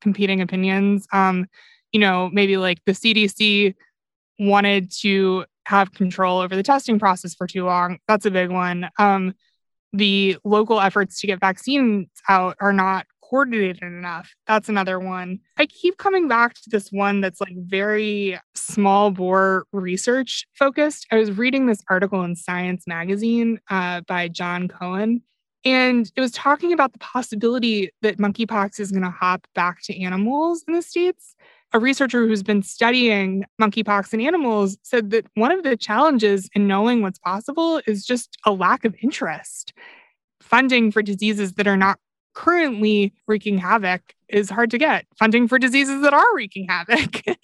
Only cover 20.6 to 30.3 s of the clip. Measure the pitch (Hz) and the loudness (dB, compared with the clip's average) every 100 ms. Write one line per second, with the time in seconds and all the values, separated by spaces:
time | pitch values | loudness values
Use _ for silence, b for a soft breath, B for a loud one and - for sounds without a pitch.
20.6 | 277 269 302 - - 226 220 196 247 269 | 0 2 0 -2 -2 0 0 0 0 2
21.6 | 254 208 - 185 190 190 175 170 - 180 | 2 0 0 0 0 -2 -4 -6 -6 -4
22.6 | 180 180 - 165 170 202 226 233 233 220 | -4 -6 -8 -8 -4 -2 0 0 0 -2
23.6 | - 190 180 175 175 180 175 170 175 175 | -4 -4 -4 -6 -6 -4 -4 -6 -6 -4
24.6 | 180 - 180 185 220 240 - _ _ _ | -6 -8 -8 -4 -2 -2 -6 _ _ _
25.6 | 262 262 254 240 214 - 254 - 277 294 | 0 2 2 2 0 -2 -4 -2 0 0
26.6 | 349 330 262 - - 247 254 214 233 254 | 2 2 0 -4 -8 -6 -6 -2 0 0
27.6 | 233 208 185 - 214 190 202 202 220 226 | 0 -2 -4 -4 -2 0 -2 -2 -4 -2
28.6 | 196 - 196 190 185 175 180 185 - - | -4 -4 -6 -4 -4 -2 -2 -2 -4 -4
29.6 | 175 175 - 185 185 185 214 | -2 -4 -10 -8 -6 -2 -2